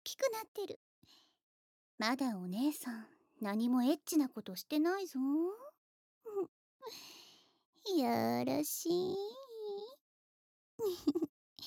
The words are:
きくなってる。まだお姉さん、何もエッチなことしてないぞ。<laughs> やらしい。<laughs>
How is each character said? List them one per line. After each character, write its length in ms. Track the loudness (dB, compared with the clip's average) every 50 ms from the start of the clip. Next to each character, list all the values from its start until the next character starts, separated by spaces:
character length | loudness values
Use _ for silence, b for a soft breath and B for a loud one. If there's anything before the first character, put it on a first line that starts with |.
| _
き 100 | -8 -2
く 60 | 0 0 0 0
な 100 | -2 -6
っ 40 | -8 _
て 120 | -6 -6
る。 140 | -6 -6 -10 _ _ _ _ b b b b b b b b b _ _ _ _ _ _ _ _ _ _ -2
ま 160 | 0 0 2
だ 240 | 2 0 -2 -2 -2
お 80 | -4
姉 260 | -4 -2 0 2 2 0
さ 240 | 0 -4 -8 -8
ん、 120 | -8 -12 -14 -20 _ _ _ _ -4
何 280 | -2 0 0 2 2 4
も 140 | 4 4 6
エ 120 | 4 4
ッ 60 | 2 0
チ 120 | 2 2
な 120 | 4 4 2
こ 140 | 0 -6 -10
と 120 | -8 -10
し 80 | -10 -6
て 140 | -2 2 2
な 220 | 4 4 2 2
い 80 | -2 -4
ぞ。 100 | -2 -2 0 2 2 2 2 0 -2 -4 -10 -16 -18 _ _ _ _ _ _ _ _ _ _
<laughs> 260 | -6 -4 -2 -2 -4 -6 _ _ _ _ _ -14 -12 B B B B B B B B B B B B B B B _ _ _ -4 0 2
や 480 | 2 4 4 4 4 2 2 2 2 2
ら 180 | 2 0 0 0
し 260 | -2 -4 -2 0 2 2 2 2 2 0
い。 40 | -2 -4 -6 -8 -10 -14 -14 -10 -8 -6 -6 -6 -6 -8 -10 -12 -16 _ _ _ _ _ _ _ _ _ _ _ _ _ _ _ -2
<laughs> 520 | -2 -2 -2 0 0 0 2 2 0 -2 -4 _ _ _ _ B B